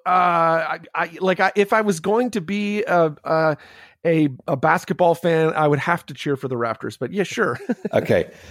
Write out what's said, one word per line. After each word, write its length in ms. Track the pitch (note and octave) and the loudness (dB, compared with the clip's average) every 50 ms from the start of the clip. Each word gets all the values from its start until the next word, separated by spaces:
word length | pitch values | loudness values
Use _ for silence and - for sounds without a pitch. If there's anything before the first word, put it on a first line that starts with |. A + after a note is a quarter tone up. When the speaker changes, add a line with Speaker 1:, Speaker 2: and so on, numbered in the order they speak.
| _ | _
Speaker 1:
uh, 20 | F#3 | 0
I, 680 | F3+ F#3 F3+ F3+ E3+ E3+ E3 E3 E3 E3 D#3+ D3+ D#3+ E3 E3+ - - | 2 4 4 2 2 2 2 2 2 0 0 -4 -6 -8 -10 -8 -6
I, 160 | D#3 E3+ E3+ E3+ - | -4 -4 -4 -4 -2
like, 200 | F#3 F#3 F#3 F3+ | 0 0 2 2
I, 120 | F#3+ F#3+ - | 2 2 2
if 160 | G#3 G3+ G3+ A#3+ | 2 2 2 2
I 80 | A3 | 2
was 200 | A3 G#3 F#3+ D#3+ | 2 0 -2 -2
going 300 | D#3 G3 G#3 A#3 B3+ B3 | -2 0 0 0 0 0
to 100 | - A3 | -2 -4
be 440 | D#3+ D#3 G3+ G#3 G#3 G3+ G#3 G#3 - | -4 -4 -4 -2 -2 -2 -2 -2 -2
a, 300 | - F3+ F3 E3 D#3+ D3 - - | 0 2 2 2 2 0 -4 -4
a, 320 | - D#3+ D#3+ D#3+ D#3+ D3+ - - - - - - - _ _ - | -2 0 2 2 2 0 -2 -6 -14 -20 -20 -20 -20 _ _ -2
a, 240 | E3+ E3 D#3+ D#3 C#3+ B2+ B2 - | 0 2 2 2 2 0 -4 -6
a 100 | - C#3 | -4 -4
basketball 580 | C3 A#2+ D#3 D#3+ F3+ - - F3 - F3+ E3+ E3 | 0 2 2 0 0 -2 -4 -2 2 2 2 2
fan, 360 | D#3+ - F3 E3 D#3+ D#3+ D#3 D#3+ | 2 0 0 2 2 2 2 0
I 120 | - D#3 | 2 2
would 140 | D3 D3 C#3 | 2 2 2
have 260 | - - E3+ E3 - | 0 0 -2 -2 -4
to 80 | - D3 | -8 -14
cheer 220 | - - D3 C#3+ | -8 -4 -4 -4
for 100 | C3 - C3 | -4 -4 -6
the 60 | C3 | -4
Raptors. 420 | A#2+ A#2 A#2 A2+ - - - A2 - | -4 -4 -4 -4 -6 -8 -10 -8 -8
But 140 | - - F3 | -8 -6 -4
yeah, 120 | G3+ F#3+ | -4 -4
sure. 340 | - - - A3 - B2 - - - A#3+ | -4 -2 -2 0 0 -2 -2 -4 -6 -6
<laughs> 160 | - - G3+ - | -4 -4 -2 -2
Speaker 2:
Okay. 380 | - - - A2+ F#2 - - - - - - | 0 2 2 2 2 2 -2 -6 -16 -20 -20